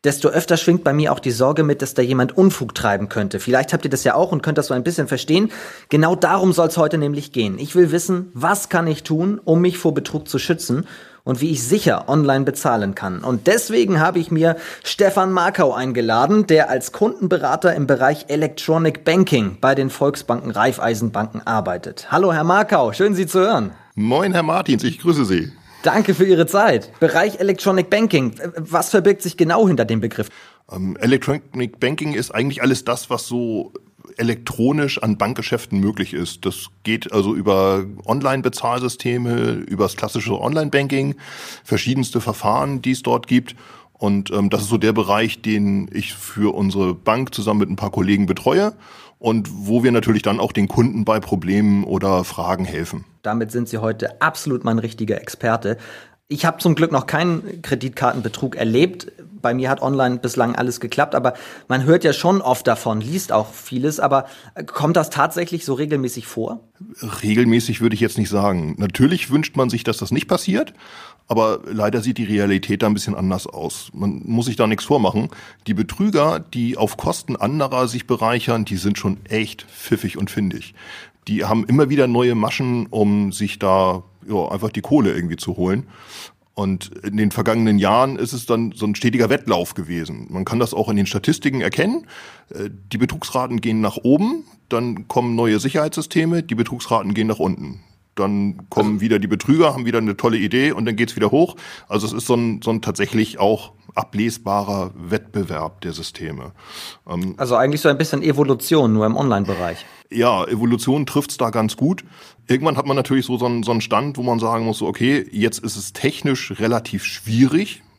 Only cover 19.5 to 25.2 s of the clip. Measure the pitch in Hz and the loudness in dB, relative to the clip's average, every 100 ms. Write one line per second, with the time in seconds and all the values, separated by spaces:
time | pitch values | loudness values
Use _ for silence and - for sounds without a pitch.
19.5 | 95 131 135 135 - 143 139 - 120 139 | 0 2 2 0 0 0 0 -4 -4 -2
20.5 | 104 120 - 113 110 113 101 110 - - | 0 0 2 -2 0 -2 -2 -4 -6 -2
21.5 | 110 92 87 - - - 156 190 160 165 | -2 -2 -6 -8 -14 0 2 4 2 4
22.5 | 190 208 190 117 104 202 185 175 190 190 | 4 4 4 2 2 2 2 2 2 4
23.5 | 185 101 - _ - 107 135 196 180 156 | 2 -2 -8 _ -4 2 2 2 0 0
24.5 | 170 - 117 180 170 175 151 | -2 2 0 0 -2 0 2